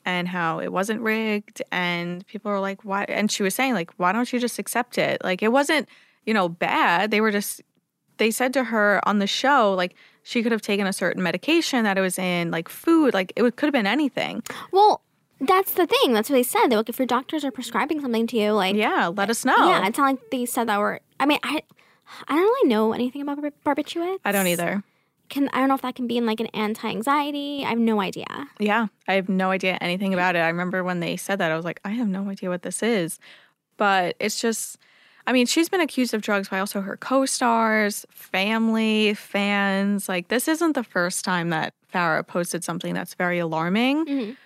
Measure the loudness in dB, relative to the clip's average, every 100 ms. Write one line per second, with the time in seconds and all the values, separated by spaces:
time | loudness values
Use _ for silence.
0 | -4 -4 -2 -2 -2 -2 -2 -2 -2 -2
1 | -2 -2 0 -4 -6 -12 -6 -4 -2 -2
2 | -4 -8 -12 -10 -4 -4 -4 -6 -6 -4
3 | -2 -2 -2 0 -2 0 0 -2 -4 -2
4 | 0 0 -2 -2 -4 -4 -4 -4 -4 -2
5 | -2 -2 -2 0 2 2 2 0 -2 -12
6 | _ _ -2 0 0 -2 -2 2 2 2
7 | 2 2 2 0 -4 -8 -14 _ _ _
8 | _ -2 0 2 0 0 0 2 4 4
9 | 2 2 2 2 4 4 4 2 -2 -6
10 | -20 _ -6 -2 0 0 0 0 0 -2
11 | -2 0 -2 -2 0 2 2 0 2 2
12 | 0 0 -2 -2 -2 -4 -6 -6 2 4
13 | 4 2 -2 2 2 2 0 2 2 2
14 | 0 -2 -4 -6 -10 -14 -2 4 6 4
15 | -2 _ _ _ 2 2 2 0 2 2
16 | 4 2 2 2 2 2 4 2 0 -2
17 | 0 0 -2 -4 -4 -6 -6 -4 -2 -2
18 | -2 0 0 0 2 2 2 2 2 2
19 | 0 0 -2 0 2 4 6 4 2 2
20 | 0 0 -4 -6 -4 -2 0 0 0 -4
21 | -10 _ 2 2 0 -4 -6 _ _ _
22 | _ -20 -2 2 2 4 4 4 2 0
23 | -4 -4 -6 -6 -6 -4 -2 -2 -2 -4
24 | -4 -4 0 0 2 0 0 -4 -6 _
25 | _ _ _ -2 0 2 2 2 -2 -6
26 | -4 0 0 -2 -4 -4 -4 -4 -4 -2
27 | 0 0 0 -4 -6 -6 -2 0 2 2
28 | 0 -6 -10 -10 -12 -4 0 2 0 -4
29 | -2 0 0 0 0 0 0 -2 -2 -2
30 | 0 2 2 2 2 0 -2 -2 -2 -2
31 | -4 -6 -4 -2 0 -2 -4 -8 -6 -4
32 | -2 -2 -6 -6 -6 -6 -6 -4 0 0
33 | -2 -6 -16 -20 _ _ _ -2 2 4
34 | 2 -2 -4 -2 -2 -2 -6 -14 _ _
35 | _ _ 0 2 4 2 2 2 0 0
36 | -2 -2 0 -2 0 -4 -4 -4 -6 -8
37 | 0 0 2 0 2 2 2 2 0 -2
38 | -10 -20 -6 -2 0 0 0 2 2 2
39 | 2 0 -4 -2 0 0 2 0 0 -2
40 | -2 -4 -2 -2 0 0 2 0 -2 -2
41 | -2 -2 -2 0 0 -2 -4 -8 _ -2
42 | 0 0 -2 -4 -4 -4 -6 -6 -6 -6
43 | -8 -4 -2 0 -2 -2 0 2 2 0
44 | -2 -4 -4 -10